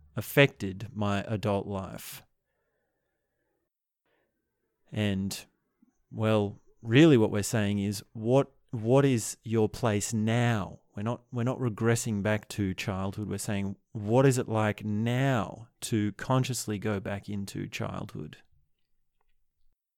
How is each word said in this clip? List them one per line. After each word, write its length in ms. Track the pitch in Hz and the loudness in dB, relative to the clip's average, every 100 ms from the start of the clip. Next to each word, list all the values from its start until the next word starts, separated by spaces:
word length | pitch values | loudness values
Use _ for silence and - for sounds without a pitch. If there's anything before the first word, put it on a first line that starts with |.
| - - | -16 -12
affected 720 | - - 139 - 98 95 104 | -2 2 2 2 -10 -10 -10
my 300 | 104 104 101 - | -4 -2 -2 -2
adult 400 | 107 104 98 95 | -4 -2 -2 -2
life. 560 | 98 95 110 - - - _ _ _ _ _ _ _ _ _ _ _ _ _ _ _ _ _ _ _ _ _ _ _ _ _ _ | -8 -8 -12 -14 -18 -20 _ _ _ _ _ _ _ _ _ _ _ _ _ _ _ _ _ _ _ _ _ _ _ _ _ _
And, 460 | 107 104 95 98 - - _ _ _ _ _ _ | -2 0 0 -4 -6 -14 _ _ _ _ _ _
well, 480 | 113 110 110 101 107 _ _ | -2 2 2 0 -6 _ _
really 360 | 117 120 165 127 | 4 8 10 8
what 140 | 107 | 6
we're 120 | 104 | 0
saying 360 | 95 113 101 104 | -2 0 0 0
is, 240 | 101 101 - | -2 -6 -10
what, 380 | 117 110 135 135 _ _ | -6 2 2 2 _ _
what 340 | 117 110 135 139 | -6 2 4 4
is 320 | 123 - - | 2 -2 -10
your 260 | 110 113 107 | -2 2 2
place 440 | - 120 104 - | 0 0 0 0
now? 680 | 110 107 117 120 110 87 - _ - | -2 0 2 2 0 -4 -12 _ -8
We're 80 | |
not, 180 | 107 123 _ | -6 -8 _
we're 120 | 123 | -4
not 160 | 120 127 | -2 -2
regressing 640 | 127 101 113 117 117 104 | -4 0 2 2 0 0
back 260 | 101 107 - | 0 0 -2
to 240 | - 98 | -4 -2
childhood. 560 | 92 - 95 95 98 98 | -2 -4 -4 -4 -6 -6
We're 80 | 98 | -6
saying, 380 | - 101 98 98 _ | -4 -4 -4 -8 _
what 320 | 107 104 120 135 | -8 2 6 6
is 120 | 123 | 4
it 120 | - | 0
like 340 | 110 107 101 | 0 0 -2
now 840 | 104 104 113 123 135 127 95 - - - | -4 -2 0 0 2 0 -2 -8 -18 -14
to 300 | - 113 104 | -4 0 0
consciously 640 | - - 131 127 123 - 107 | -4 0 0 0 -4 -6 -4
go 220 | 107 101 | -2 -4
back 300 | 98 101 - | -4 -8 -8
into 380 | 101 98 101 98 | -8 -8 -8 -8
childhood? 680 | - - 92 107 101 - - _ _ _ _ _ _ _ _ _ _ _ _ _ _ _ | -8 -8 -8 -10 -12 -14 -16 _ _ _ _ _ _ _ _ _ _ _ _ _ _ _